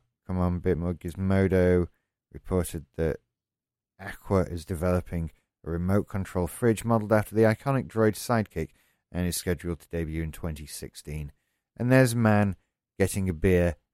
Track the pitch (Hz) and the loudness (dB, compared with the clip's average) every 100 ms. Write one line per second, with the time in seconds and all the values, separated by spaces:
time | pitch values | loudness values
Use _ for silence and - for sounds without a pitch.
0 | _ _ - 92 90 87 90 78 87 85 | _ _ -6 -2 0 0 0 0 -2 -6
1 | 87 95 95 98 95 92 90 90 85 _ | -8 -4 0 2 4 4 4 4 2 _
2 | _ _ _ - - 92 82 82 73 - | _ _ _ -16 -4 -2 -2 -8 -10 -4
3 | 80 - _ _ _ _ _ _ _ _ | -2 -4 _ _ _ _ _ _ _ _
4 | 98 - - 98 85 85 - 85 90 90 | -16 -14 -2 0 0 -4 -8 -4 0 0
5 | - 87 80 - _ _ - 85 90 101 | -2 -6 -6 -10 _ _ -8 -4 0 0
6 | - 98 92 95 87 - 120 104 117 113 | 0 -6 -6 -4 -4 0 0 0 0 0
7 | 107 107 - 107 110 107 143 135 - 113 | 2 2 2 4 4 2 -2 -2 -2 0
8 | 110 104 - 117 104 - 80 _ _ _ | 2 0 -2 -2 -2 -6 -8 _ _ _
9 | _ 87 87 - 92 85 85 82 - 85 | _ -4 -4 -2 -4 -4 -4 -8 -8 -6
10 | 78 78 80 - 87 76 76 - 73 - | -6 -4 -6 -8 -8 -10 -12 -14 -14 -14
11 | - 76 73 - _ _ _ - 120 131 | -12 -10 -10 -14 _ _ _ -6 4 6
12 | 127 117 113 104 101 92 _ _ _ - | 6 4 4 4 2 -2 _ _ _ -2
13 | 95 104 95 80 98 90 87 82 _ | 0 0 -2 0 4 4 4 -2 _